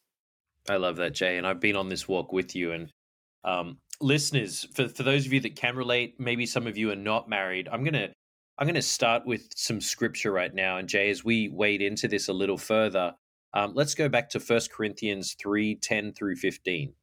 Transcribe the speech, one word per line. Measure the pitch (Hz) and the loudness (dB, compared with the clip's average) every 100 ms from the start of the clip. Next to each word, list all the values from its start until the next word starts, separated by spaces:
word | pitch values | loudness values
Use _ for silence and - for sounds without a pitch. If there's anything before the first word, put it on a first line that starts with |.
| _ _ _ _ _ _ - | _ _ _ _ _ _ -2
I | 98 | 0
love | 90 85 | 0 0
that, | 85 73 | -2 0
Jay. | 92 90 | 0 2
And | 92 | 0
I've | 95 | 0
been | 107 101 | 2 0
on | 92 | -2
this | 90 - | -4 -2
walk | 92 80 | -2 0
with | 92 90 92 | -2 -2 -2
you. | 87 | -4
And, | 82 82 - _ _ _ _ | -4 -8 -16 _ _ _ _
um, | 92 90 85 87 _ - | -4 -2 -4 -10 _ -2
listeners, | 139 147 143 139 101 - - - | 2 2 2 0 -2 -4 -6 -2
for, | 120 | -2
for | - | 0
those | 131 143 135 | 2 2 2
of | |
you | 135 | 0
that | 117 - | 0 -2
can | 123 127 | -2 -2
relate, | 123 123 120 - | 0 0 0 -4
maybe | 123 120 117 | -2 0 0
some | 127 117 | -2 -2
of | 104 | 0
you | 110 | 0
are | 98 | 0
not | 104 110 110 | 0 0 0
married, | 104 95 92 90 | -2 0 -2 -4
I'm | 113 | -4
gonna, | 143 139 98 - _ _ _ - | -2 -2 -2 -8 _ _ _ -4
I'm | 143 | 0
gonna | 165 | 0
start | - - 120 117 127 | 0 0 2 2 0
with | 113 - - | -4 -6 -6
some | - 107 | -4 -2
scripture | - - 113 - 110 | -4 -2 -2 0 0
right | 95 87 | 2 0
now. | 92 95 92 | 0 0 0
And | 92 | 0
Jay, | 101 101 | 2 2
as | 95 113 | 2 2
we | 113 104 | 2 2
wade | 92 104 101 | 2 2 4
into | 101 107 110 | 0 0 0
this | 101 - | 0 0
a | |
little | 95 98 92 | 0 0 0
further, | - 110 107 92 87 - _ _ _ | 2 2 4 2 0 -2 _ _ _
um, | 101 104 | 0 0
let's | 98 147 - | 0 0 2
go | 147 | 2
back | 123 117 | 2 0
to | 113 | -4
First | - 117 - | 2 2 2
Corinthians | - 110 98 107 98 95 - | -2 -4 -2 -2 -2 -4 -6
three | 101 104 107 | 0 2 2
ten | 104 - 107 104 | 0 0 0 0
through | - 101 87 | -4 -4 0
fifteen, | 95 - 92 85 69 - | -2 -2 -2 -2 -4 -8